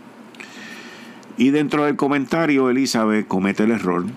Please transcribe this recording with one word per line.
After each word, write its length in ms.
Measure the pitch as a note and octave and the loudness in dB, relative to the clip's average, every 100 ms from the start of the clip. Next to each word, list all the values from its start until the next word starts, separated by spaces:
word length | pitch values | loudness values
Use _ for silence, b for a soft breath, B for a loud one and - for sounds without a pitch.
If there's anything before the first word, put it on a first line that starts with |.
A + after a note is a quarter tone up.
| - - - - B B B B B B B B B - | -20 -20 -20 -20 B B B B B B B B B 0
Y 120 | B2+ | 2
dentro 340 | D3+ C#3+ D3+ D3 | 4 2 2 2
del 100 | C3 | 2
comentario, 760 | C#3+ C#3+ B2+ E3 D#3+ C#3 C3 | 0 0 0 0 2 2 2
Elizabeth 560 | B2+ C3 A#2+ A2 G#2+ - | 2 2 2 2 2 0
comete 360 | F#2+ G2 G2 | 0 0 2
el 80 | A2 | 2
error, 340 | A2+ F#2 F2 F#2+ | 2 0 0 -2